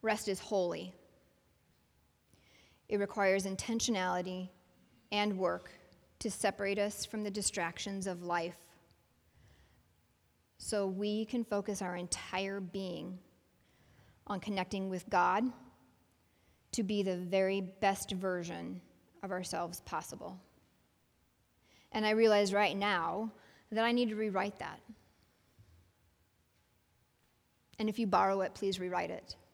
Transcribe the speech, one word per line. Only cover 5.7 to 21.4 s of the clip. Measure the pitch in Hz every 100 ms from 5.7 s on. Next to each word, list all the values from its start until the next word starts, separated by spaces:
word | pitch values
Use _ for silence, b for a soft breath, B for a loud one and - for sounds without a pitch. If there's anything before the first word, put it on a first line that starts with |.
| - - - _ _
to | 226
separate | - 202 190 196 196
us | 208 208 -
from | 220
the | 208
distractions | 202 190 - 170 170 - 196 190
of | 175
life | 175 175 170 175 - - _ _ _ _ b b b b b b b _ _ _ _ _ _ _
so | - 214 196
we | 190 208 214 220
can | 247
focus | 226 202 202 196
our | 180
entire | 180 180 - - 185 196 196
being | 185 190 190 170 170 185 - _ _ _ b b b b b b -
on | 202
connecting | 208 196 185 196 190
with | 185 -
God | 185 180 190 247 - - - _ _ _ _ _ b b b _
to | -
be | 196 208
the | 190 180
very | 180 190 190 196
best | 185 - 202 190 -
version | 185 185 180 170 170 170 185 - - _ _
of | 190
ourselves | 185 180 175 170 175
possible. | - 165 - - 170 185 - _ _ _ _ _ _ _ _ _